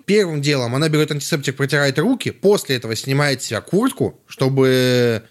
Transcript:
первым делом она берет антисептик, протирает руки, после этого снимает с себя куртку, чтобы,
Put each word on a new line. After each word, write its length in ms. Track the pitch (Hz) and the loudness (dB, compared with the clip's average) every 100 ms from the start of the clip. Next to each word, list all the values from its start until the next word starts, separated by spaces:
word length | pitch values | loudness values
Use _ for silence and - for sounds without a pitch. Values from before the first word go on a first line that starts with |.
| - | 0
первым 340 | 208 180 151 | 0 2 -2
делом 360 | 143 139 120 131 | -2 0 0 0
она 120 | 160 | 0
берет 240 | 151 151 | 2 0
антисептик, 440 | 151 - 156 135 135 | -2 -4 -4 -4 -2
протирает 420 | 139 147 139 139 | -2 0 0 0
руки, 320 | 196 262 - | 0 0 -4
после 460 | - 196 202 - 127 | 0 2 2 0 -4
этого 200 | 113 113 | -4 -6
снимает 460 | 135 139 147 131 | -2 0 0 -2
с 40 | - | -4
себя 140 | 107 | -6
куртку, 580 | - 185 254 - 107 - _ | -2 0 0 -2 -4 -4 _
чтобы, 960 | - 135 135 131 127 127 123 120 110 - | -2 0 2 4 4 2 2 2 0 -6